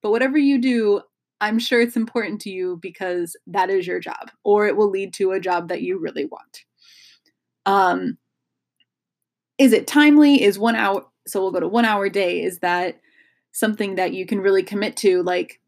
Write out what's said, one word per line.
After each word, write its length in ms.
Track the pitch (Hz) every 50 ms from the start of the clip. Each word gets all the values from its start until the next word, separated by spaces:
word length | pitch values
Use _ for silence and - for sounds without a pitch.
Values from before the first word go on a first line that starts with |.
| -
but 80 | 208
whatever 260 | 214 233 262 269 277
you 240 | 302 277 277 277 254
do, 400 | 240 262 240 233 220 208 202 196 - _ _ _ _ _ _ -
I'm 180 | 208 214 220 226
sure 220 | 233 - 262 233
it's 160 | 240 233 -
important 460 | 233 226 226 - 240 208 185 - - -
to 80 | 202
you 280 | 190 185 185 180 180 170 196
because 540 | 185 175 - 190 180 180 180 170 170 - - _
that 240 | 180 175 196 185 190
is 160 | 196 185 170
your 140 | 180 180 180
job, 300 | - - - - - - _ _ -
or 220 | 208 202 208 208
it 100 | 208 -
will 140 | 202 214 202
lead 240 | 190 196 196 185 -
to 180 | - 196 185 190
a 80 | 196
job 280 | 175 185 175 175 175 165
that 120 | 180 -
you 180 | - 180 185 185
really 280 | 160 - - 156 143
want. 380 | - - - - _ _ - _ _ _ _ _ _ - - - - _ _ _ _ _ _ _ _ _ _ -
Um, 540 | 190 196 196 190 180 180 185 185 - - _ _ _ _ _ _ _ _ _ _ _ _ _ _ _ _ _ _ _ _ _ _ _ _ _ _ _ _
is 160 | - 277 247 220
it 140 | - -
timely? 560 | - - 294 294 302 294 302 294 285 285 269 196
Is 160 | 202 190 196
one 180 | 214 233 226
hour, 300 | 226 208 196 196 185 - _ _ _ _
so 140 | - - 196
we'll 120 | 190 190 180
go 80 | 180
to 80 | 165 175
one 180 | 202 240 233
hour 180 | 220 214 202 196
a 60 | 196
day. 320 | 180 196 190 175 180 170 165
Is 160 | 185 175 -
that 420 | - 175 175 175 185 175 - _ _ _ _ _ _ _ _ _ _ _ -
something 420 | - 226 214 208 - 208 196 190
that 180 | 180 185 - 180
you 140 | 185 185
can 140 | 180 214 196
really 220 | 185 196 196 190 185
commit 340 | - 208 202 208 - - -
to? 240 | - 190 185 180 170
Like, 380 | 180 180 175 - - - _ _